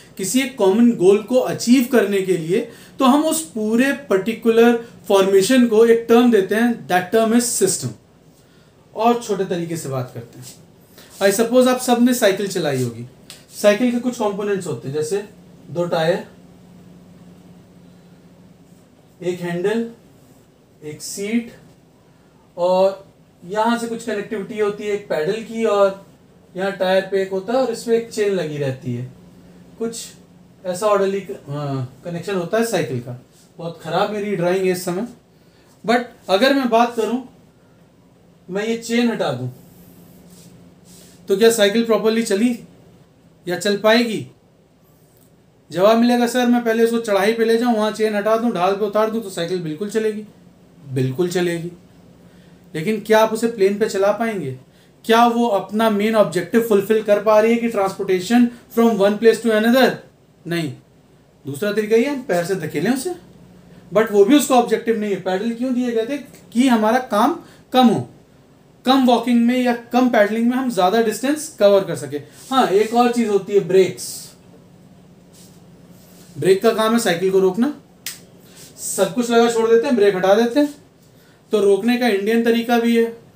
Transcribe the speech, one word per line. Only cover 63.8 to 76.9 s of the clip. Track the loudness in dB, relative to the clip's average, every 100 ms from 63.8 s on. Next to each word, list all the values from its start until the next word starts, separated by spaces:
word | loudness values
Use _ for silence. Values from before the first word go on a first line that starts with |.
| -4
but | -2 2
वो | 4 6
भी | 4
उसका | 4 2
objective | 2 -2 -2 -2
नहीं | -2 -4
है। |
पैडल | -4 -4 -4
क्यों | -4 -4
दिए | -2 -2
गए | -2 -4
थे? | -8 -10 -20 -6
कि | 0 2
हमारा | 4 2 0
काम | 0 0 0 -2 -10 -20 _
कम | 4 4
हो, | 4 -4 -14 _ _ _ _ _ _ 0
कम | 2 4
walking | 2 2 2 2
में | 2
या | 0
कम | -2 -2 0 2
paddling | 4 2 2 -2
में | -2
हम | -4
ज़्यादा | 0 2 2
distance | 0 -2 -4 -4 -6 2
cover | 4 4
कर | 0 -8
सके। | -8 -10 -12 -20 -4
हाँ, | 0 2
एक | 2 2
और | 2 2
चीज़ | 2 0
होती | 0 2
है, | 0
ब्रेक्स। | 2 2 2 -2 -14 -14 -18 -20 -20 -20 -20 -20 -20 -20 -20 -20 -20 -20 -20 -20 -20 -20 -20 -20 -20 -20 -20 -4
Break | 2 4
का | 4
काम | 2 0